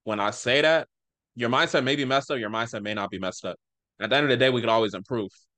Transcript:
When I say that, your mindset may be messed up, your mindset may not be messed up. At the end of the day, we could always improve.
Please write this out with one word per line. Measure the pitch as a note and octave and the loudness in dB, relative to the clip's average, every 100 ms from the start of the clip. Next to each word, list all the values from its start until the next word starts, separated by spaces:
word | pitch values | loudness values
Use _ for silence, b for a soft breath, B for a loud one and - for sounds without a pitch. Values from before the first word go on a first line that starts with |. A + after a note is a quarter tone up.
When | A2 G#2 | -6 -2
I | G2+ | -2
say | G#2 A#2+ C#3 | -2 0 2
that, | D#3 D#3+ - _ _ _ _ | 4 2 -2 _ _ _ _
your | A#2 A#2 | -6 0
mindset | C3 E3 D#3 | 2 2 0
may | C3 D3 | 0 0
be | C3 | 0
messed | C3+ - | 0 0
up, | C3+ | -4
your | G#2 | -4
mindset | A2+ A#2 A2 | -4 -6 -6
may | G#2 | -6
not | G#2 G2 | -6 -6
be | F#2+ | -6
messed | F#2 - F#2 | -8 -6 -10
up. | E2+ _ _ _ - | -10 _ _ _ -8
At | G#2+ | 0
the | C3+ | 2
end | D3 | 4
of | |
the | B2 | 4
day, | C3 | 4
we | B2 | 2
could | A2+ | 2
always | A2+ A2 | 2 2
improve. | F#2 G2 A#2+ F#2+ _ _ | -4 -6 -6 -6 _ _